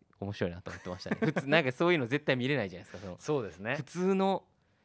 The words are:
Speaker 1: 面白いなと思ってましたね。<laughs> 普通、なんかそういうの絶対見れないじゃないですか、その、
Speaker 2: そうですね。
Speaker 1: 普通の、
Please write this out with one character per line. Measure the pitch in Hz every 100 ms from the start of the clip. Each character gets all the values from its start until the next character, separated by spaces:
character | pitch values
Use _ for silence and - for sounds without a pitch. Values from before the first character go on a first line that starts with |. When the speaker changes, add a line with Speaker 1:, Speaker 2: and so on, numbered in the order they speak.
| _ -
Speaker 1:
面 | 101
白 | 101 95
い |
な | 85
と | -
思 | 90
っ |
て | 92
ま | 90
し |
た | -
ね。 | -
<laughs> |
普 | 220
通、 | 160 139
な | 156
ん |
か | 131
そ | - 170
う |
い | 170
う |
の | 117
絶 | 135 -
対 | 127
見 | 123
れ | 143
な |
い | 101
じ | 85
ゃ |
な |
い |
で | -
す |
か、 | 92
そ | 95
の、 | 87
Speaker 2:
そ | - 151
う |
で | 98
す | 80
ね。 | 104 143
Speaker 1:
普 |
通 | 127 170 185
の、 | 190 190 185 - _ _ _